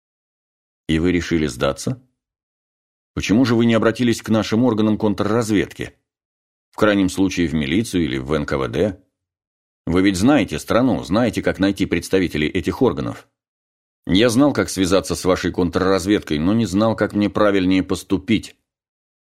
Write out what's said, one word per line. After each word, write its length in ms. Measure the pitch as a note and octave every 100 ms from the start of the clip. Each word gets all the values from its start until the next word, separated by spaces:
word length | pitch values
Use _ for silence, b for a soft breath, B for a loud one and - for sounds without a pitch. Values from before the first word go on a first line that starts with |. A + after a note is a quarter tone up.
| _ _ _ _ _ _ _ _ -
"И 100 | D#2+
вы 120 | F2
решили 360 | F2 D#2+ E2+ D2+
сдаться? 560 | B1 C#2+ C#2 - B2 _ _ _ _ _ _ _ _ _ _ _
Почему 320 | - - G#2 B2+
же 100 | A#2
вы 100 | A#2
не 80 |
обратились 480 | A2+ A2 A2 A#2+ A2
к 60 | -
нашим 360 | A2 G2 A2
органам 340 | B2 G#2+ G#2+ G#2
контрразведки? 960 | G#2+ G2 G2 A2+ G#2+ G2+ C#2 - B1+ - _ _ _ _ _ _ _
В 40 | -
крайнем 320 | G#2+ G2+ F#2
случае 380 | - F#2+ F2+ E2
в 60 |
милицию 500 | D#2 C#2 F2 A#2 F#2
или 140 | D2+ C2
в 160 | C2
Н 120 | D#2 D2
К 120 | C#2+
В 100 | C2
Д? 340 | B1 G#2 F#2 _ _ _ _ _ _ _ _ -
Вы 160 | F2
ведь 160 | G2 F2+
знаете 420 | A#2 D3 F2 D2+
страну, 440 | - G#2+ C3 D#2+
знаете, 380 | A#1+ G#2 B2 F#2+
как 180 | F2 E2
найти 260 | F#2+ G2 -
представителей 640 | E2 - F#2+ E2+ D2+ D2+
этих 340 | F#2 F2+ F2
органов". 480 | B2 C#2+ A#1+ A1 - _ _ _ _ _ _ _ -
"Я 220 | F#2 A#2+
знал, 240 | A2+ D3
как 160 | A#2 F2+
связаться 460 | F#2 F#2 F#2+ - E2
с 80 |
вашей 280 | F#2 F2 F2+
контрразведкой, 880 | E2+ F2 F2 F#2 F#2+ F2+ G2+ - D2+
но 140 | E2+
не 120 | A2+ G#2+
знал, 300 | F#2 A2+ G#2+
как 180 | G2+
мне 160 | G2+ G#2
правильнее 540 | - G#2 G2 F2+ F#2
поступить. 720 | F2 F2+ - F#2+ - G#2 - - _ _ _ _ _ _ _